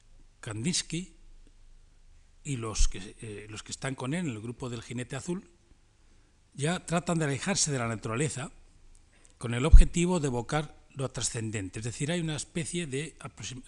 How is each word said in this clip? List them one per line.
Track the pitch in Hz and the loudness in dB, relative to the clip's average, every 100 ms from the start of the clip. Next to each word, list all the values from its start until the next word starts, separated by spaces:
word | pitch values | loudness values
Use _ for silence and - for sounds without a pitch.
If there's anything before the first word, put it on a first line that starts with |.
| - - - - | -20 -20 -20 -16
Kandinsky | - 107 127 165 - 156 190 - - - - - - - - - - - - - | -10 -4 -2 -2 -4 -8 -8 -16 -20 -20 -20 -20 -20 -20 -20 -20 -20 -20 -20 -14
y | 151 127 | -8 -6
los | 113 101 - | -4 0 0
que, | 95 95 - | 0 -10 -14
eh, | 113 101 107 | -14 -12 -12
los | 107 | -14
que | - | -12
están | - 135 127 | -10 -8 -6
con | 127 | -4
él | 165 170 | -4 -4
en | |
el | 107 | -6
grupo | 113 123 127 | -10 -10 -10
del | 117 | -10
Jinete | - 120 123 135 | -10 -10 -8 -8
Azul | - 180 - - - - - - - - - _ _ | -8 -8 -10 -20 -20 -20 -20 -20 -20 -20 -20 _ _
ya | - 147 175 - | -6 -2 -2 -2
tratan | 170 - 165 | -2 0 0
de | 151 | 0
alejarse | 135 - 202 - | -2 -2 -2 0
de | 135 | 0
la | 117 | -2
naturaleza | 110 113 113 156 - 92 - - - - - - - - - | -4 -4 -2 -2 -4 -10 -14 -20 -20 -20 -20 -20 -20 -20 -10
con | 117 120 | -6 -2
el | 147 | 12
objetivo | - 165 170 175 180 | 12 12 8 2 2
de | 143 | 0
evocar | 120 117 151 151 - - | -2 -2 -4 -4 -10 -16
lo | - 131 | -8 -6
trascendente. | - 117 120 110 107 95 123 | -4 -6 -4 -4 -6 -6 -8
Es | 117 | -8
decir, | - 147 | -6 -4
hay | 175 | -4
una | 165 147 | -4 -6
especie | - 170 151 175 160 | -8 -8 -6 -6 -6
de | 131 156 - | -6 -8 -12
aproxim-, | - - 101 127 | -18 -14 -12 -12